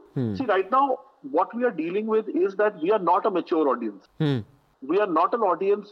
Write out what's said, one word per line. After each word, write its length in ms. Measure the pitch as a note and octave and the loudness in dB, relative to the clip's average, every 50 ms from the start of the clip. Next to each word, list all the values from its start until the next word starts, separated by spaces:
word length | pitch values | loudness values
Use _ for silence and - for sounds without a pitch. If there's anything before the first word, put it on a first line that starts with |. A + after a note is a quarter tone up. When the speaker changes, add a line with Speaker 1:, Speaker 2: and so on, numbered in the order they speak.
| - - _ | -8 -8 _
Speaker 1:
Hmm. 200 | C#3+ B2 A2+ G2+ | -4 -2 -2 -2
Speaker 2:
See, 100 | F#2 C4 | -4 -2
right 260 | G#3+ F#3+ F#3+ F#3+ F#3+ | 0 0 0 0 2
now, 280 | B3 C4 C#4 C#4 - - - - _ _ - C#3+ | 2 2 2 2 0 -4 -6 -16 _ _ -14 -2
what 240 | C4+ - F#3+ - - | 0 0 0 0 -2
we 100 | A#3 B3 | -2 -2
are 60 | A#3+ | -2
dealing 360 | G3 D#3+ D#3+ E3+ F3+ G#3 A3 | -2 -2 -6 -4 -2 -4 -2
with 220 | A3 G#3+ A3 G#3+ - | 0 0 0 -2 -2
is 280 | - - F3+ G3+ F#3+ | -2 0 0 0 0
that 240 | F#3+ G#3 G#3+ G#3 E3+ D3+ | 0 0 0 0 -2 0
we 80 | F3+ | 0
are 80 | A3 G#3+ | 2 2
not 260 | F3+ E3 F3+ G3 F#3+ | 4 2 2 2 2
a 40 | A3 | 0
mature 360 | F#3+ E3+ D#3 - F3 D#3+ D#3 C#3 | -2 -2 -2 0 0 2 2 2
audience. 360 | B2 A#2+ A#2 A2 G2+ F#2+ - _ _ _ | 2 0 -2 -6 -8 -10 -18 _ _ _
Speaker 1:
Hmm. 220 | D#3 D3 C#3 A#2+ G2 - _ _ _ _ _ _ - | -2 0 0 -2 -4 -8 _ _ _ _ _ _ -6
Speaker 2:
We 180 | C3 E3+ G3+ | -2 0 0
are 60 | G#3+ | 2
not 260 | G3 E3 D#3 F3 F#3+ - | 2 2 2 2 2 2
an 60 | A#3+ | 0
audience 500 | A3 F#3 E3+ D#3+ F#3+ G3 G3+ G#3 G3+ - | 2 0 0 0 2 0 0 0 -2 -10